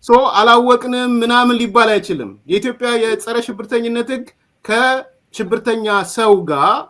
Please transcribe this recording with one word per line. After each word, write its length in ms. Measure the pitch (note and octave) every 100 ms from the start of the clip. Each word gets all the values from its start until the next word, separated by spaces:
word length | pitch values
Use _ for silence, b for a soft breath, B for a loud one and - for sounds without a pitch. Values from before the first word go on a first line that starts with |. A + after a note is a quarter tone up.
| -
ሶ 80 | A#3+ C4
አላወቅንም 760 | G3 A3 A#3+ B3 A#3+ B3 B3 B3 A#3+
ምናምን 400 | A#3 A#3+ B3 A#3+
ሊባል 340 | A#3 G3+ A3
አይችልም። 420 | G#3 - D#3+ G#2+ G2+ -
የኢትዮጵያ 440 | F#3+ B3 A#3+ B3 A#3+
የጸረ 360 | A3+ G#3+ - A#3
ሽብርተኝነት 680 | A#3 G3+ G#3 A#3 A#3 A#3 A#3+
ህግ 160 | C4 B3+ _ _ _ -
ከሽብርተኛ 1200 | A3 B3+ C4 - _ _ - F#3+ A3+ A#3+ A3+ G#3+ G3+ F3
ሰው 240 | - A3 G3
ጋር 300 | E3 C#3+ D#3 B3+ -